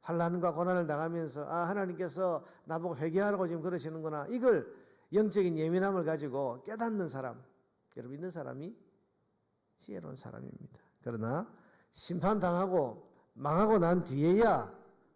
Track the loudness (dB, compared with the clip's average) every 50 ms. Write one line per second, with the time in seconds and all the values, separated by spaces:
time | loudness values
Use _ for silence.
0 | -6 -2 0 0 0 0 0 0 0 0 0 2 2 2 2 2 2 0 0 -2
1 | -2 -2 -2 -4 -4 -4 -6 -8 -6 -4 -2 -2 0 0 0 -2 -2 -2 -4 -4
2 | -6 -4 -2 0 0 0 0 -2 -4 -10 -18 _ _ -6 -6 -4 -4 -4 -4 -2
3 | -2 0 2 2 2 2 2 0 0 -2 -2 -4 -4 -4 -4 -4 -6 -6 -8 -8
4 | -6 -6 -6 -6 -4 -4 -4 2 4 6 6 4 2 -2 -10 -18 -20 -20 _ _
5 | _ _ 2 2 2 4 4 2 2 2 2 2 2 2 2 2 2 2 2 0
6 | 0 0 0 -2 -2 -4 -2 -2 -2 -2 -4 -6 -10 -12 -6 -4 -2 -2 0 -2
7 | -2 -2 -4 -6 -6 -8 -10 -12 -16 _ _ _ _ _ _ _ _ _ _ -14
8 | -12 -12 -12 -10 -10 -10 -8 -8 -10 -8 -10 -10 -10 -12 -14 -16 _ _ _ _
9 | _ _ _ _ _ _ _ _ _ _ _ _ _ _ _ _ -16 -14 -12 -12
10 | -12 -12 -14 -14 -14 -14 -14 -14 -14 -14 -16 -16 -18 -20 -20 -20 _ _ _ _
11 | -8 -6 -4 -4 -2 -2 -2 -4 -4 -8 -12 -20 _ _ _ _ _ _ -14 -12
12 | -8 -6 -4 0 0 2 2 2 2 0 2 0 2 2 2 2 2 0 -2 -10
13 | -16 -20 _ _ _ _ _ -6 -2 2 4 4 6 6 6 6 6 6 4 2
14 | 2 0 0 2 4 6 6 6 6 6 4 4 0 -4 -8 -16 -20 -20 _ _
15 | _ _ _